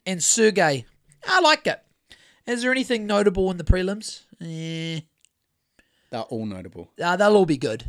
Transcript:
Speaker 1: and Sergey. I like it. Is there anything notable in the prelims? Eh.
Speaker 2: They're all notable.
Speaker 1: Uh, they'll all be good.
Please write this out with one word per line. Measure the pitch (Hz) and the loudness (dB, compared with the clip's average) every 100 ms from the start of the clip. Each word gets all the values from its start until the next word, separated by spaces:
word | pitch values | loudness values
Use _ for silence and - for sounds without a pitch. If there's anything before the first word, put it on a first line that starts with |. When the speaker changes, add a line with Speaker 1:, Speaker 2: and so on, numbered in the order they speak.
| - | -8
Speaker 1:
and | 185 | -2
Sergey. | - - 214 196 165 135 - _ _ _ - | 0 4 4 4 2 0 -6 _ _ _ 0
I | 370 | 4
like | 320 302 185 | 4 4 0
it. | - _ _ _ - _ _ - | -6 _ _ _ -20 _ _ -8
Is | 240 | -4
there | 254 | -2
anything | 262 262 233 208 | -2 -2 -4 0
notable | 208 208 190 190 | 2 2 2 0
in | 180 | 0
the | |
prelims? | 156 185 185 208 - - _ - | 2 2 0 -6 -10 -16 _ -18
Eh. | 170 160 160 165 165 160 160 _ _ _ _ _ _ _ _ _ _ | -12 -10 -8 -8 -8 -8 -12 _ _ _ _ _ _ _ _ _ _
Speaker 2:
They're | 117 | -10
all | - 113 107 | -8 -8 -8
notable. | 92 90 87 85 - | -10 -14 -18 -16 -6
Speaker 1:
Uh, | 170 185 | -2 2
they'll | 202 208 | 4 6
all | 175 | 4
be | 143 | 0
good. | 135 110 | -2 -6